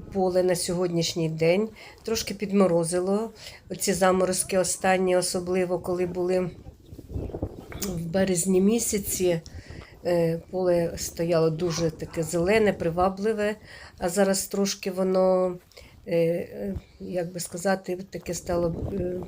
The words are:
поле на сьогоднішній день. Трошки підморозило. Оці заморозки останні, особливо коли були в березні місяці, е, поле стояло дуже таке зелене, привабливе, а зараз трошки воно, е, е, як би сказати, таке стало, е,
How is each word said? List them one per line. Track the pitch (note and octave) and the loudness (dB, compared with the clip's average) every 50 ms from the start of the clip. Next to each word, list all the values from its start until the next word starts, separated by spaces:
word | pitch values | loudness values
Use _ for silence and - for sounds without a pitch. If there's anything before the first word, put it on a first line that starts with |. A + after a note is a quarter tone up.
| - - - | -14 -6 -2
поле | G3 F#3 F#3 F3+ F#3 F3+ | 0 0 4 4 4 4
на | F#3 F3 | 4 2
сьогоднішній | F3 - - F3 F3 F#3 F3 E3+ E3+ E3 - - F3 D#3+ D#3+ | 2 0 -2 0 0 0 0 0 0 0 0 0 0 -2 -2
день. | D#3+ D#3 D#3+ E3 F3+ G3+ A3 A3 - - - - - - - | 0 2 4 4 4 4 2 -2 -6 -12 -20 -20 -20 -12 -6
Трошки | G#3+ A3+ A3 - - G3+ | -4 -4 -4 -4 -6 -6
підморозило. | - G#3 G3 G3 G3+ F#3+ F3 E3+ E3+ E3 D#3+ F3+ F3+ F3+ G3 G3+ G#3+ A3+ A3 - - - - - - - - | -6 -4 0 4 4 4 6 4 2 2 0 0 -2 0 0 0 0 -2 -6 -10 -14 -18 -20 -20 -20 -14 -14
Оці | F#3 F#3 - G3+ F3+ | -8 -4 -2 -2 2
заморозки | E3+ F#3+ F#3+ F#3 F#3+ F#3 F#3 F#3 - - - G3+ | 4 4 4 6 4 4 2 0 -2 -2 0 0
останні, | F#3 F3 F3 - - - F#3+ F#3 F#3 F#3+ F#3 F3+ | 0 0 0 -2 0 2 2 4 4 4 4 4
особливо | F3+ F3 - - F3+ F3 F3+ F#3 F#3+ F3+ F3 F#3 E3+ | 2 2 0 -2 -4 -2 0 0 0 2 0 0 -2
коли | F3 F#3+ F3 F3 F#3 | -2 -2 -2 0 -2
були | F3 F3 F3+ F3 F3+ F#3 F#3 F#3 E3+ - - - - - - - - - - - - - - - - - - - - - - - - - - - | -2 -2 -2 0 0 0 0 0 -2 -6 -10 -16 -20 -20 -20 -20 -20 -18 -18 -16 -10 -8 -8 -8 -8 -8 -8 -8 -8 -10 -14 -16 -14 -12 -8 -8
в | G3 F3 E3 E3+ | -6 -6 -6 -6
березні | E3 E3+ F#3+ F#3+ F#3+ F#3 E3+ F#3 F#3+ F#3 F#3 | -2 0 0 2 2 0 0 2 2 4 4
місяці, | F#3+ G#3 A#3 A#3 - - A3 G3+ G3+ - - - F3+ F3 E3+ E3 - - - - - - - - - - - - - | 4 4 4 2 0 -2 -2 -4 -4 -4 -2 0 2 2 0 0 -4 -8 -14 -16 -16 -14 -16 -16 -16 -18 -20 -8 -2
е, | F3 F3 E3+ E3 E3 E3 E3 - - | 0 2 2 2 2 0 -4 -6 -6
поле | F#3 F#3 F#3 F3+ F3 E3+ E3+ E3 - | -4 0 2 2 4 2 2 0 -4
стояло | D#3+ - - - - E3+ E3 F3 D#3+ D#3+ E3 | -6 -8 -8 -4 -4 0 2 2 4 4 2
дуже | D#3+ D#3 F3+ E3+ D#3 E3 E3+ D#3 | 2 0 -2 -2 0 0 -2 -2
таке | D#3+ - D#3 - - E3+ D#3+ | -2 -6 -10 -8 -4 -4 -4
зелене, | D#3+ F3 E3+ E3+ F#3+ A3 A3 G#3+ G3 F#3+ | -2 0 0 2 4 4 4 4 4 2
привабливе, | - E3+ E3 D#3+ F3+ F3+ F#3+ F#3+ G3 G3+ A3 G#3+ G#3 G#3 G#3 G#3+ - - - - - - - - | 2 -2 -2 0 2 2 0 0 0 -2 -2 0 0 -2 -2 -4 -6 -12 -18 -20 -20 -20 -20 -10
а | - F#3 F3 | -6 -4 -2
зараз | F3 G3+ G3 F#3+ F#3+ F#3+ - | 2 2 4 4 2 0 -2
трошки | - - G3 G3+ G3 - - - G3 | -2 0 0 0 0 -2 -4 -6 -4
воно, | F3+ F#3 F#3+ F#3+ F#3 F#3 F#3 F#3 F#3 F#3 F#3 F3+ F3+ F3+ - _ _ - - - - - - | -2 0 0 2 4 4 4 4 4 4 2 0 -2 -6 -12 _ _ -20 -20 -20 -20 -18 -6
е, | - E3+ | 0 2
е, | E3+ E3 E3 E3+ F#3 - - G3+ G#3+ G3+ G3 F#3 - - - - - | 2 4 2 2 0 -4 -8 -10 -8 -6 -6 -6 -8 -10 -12 -16 -14
як | G3 F#3+ F3+ F3+ E3+ F3 F#3 | -10 -6 -4 -4 -4 -4 -6
би | E3+ | -10
сказати, | - - - F3 E3+ G3 F#3+ F#3+ - F#3 F3+ | -10 -8 -8 -2 0 0 0 0 -2 -4 -6
таке | F3+ F#3+ - - F#3 - - E3+ | -6 -8 -10 -12 -10 -8 -8 -8
стало, | - - - F3 F3 F3 E3 E3+ F#3+ - G3 G3+ | -6 -4 -2 0 0 0 0 -2 -4 -4 -4 -4
е, | F#3+ F3+ F3+ F3+ F#3 F3 | -4 -4 -4 -4 -6 -8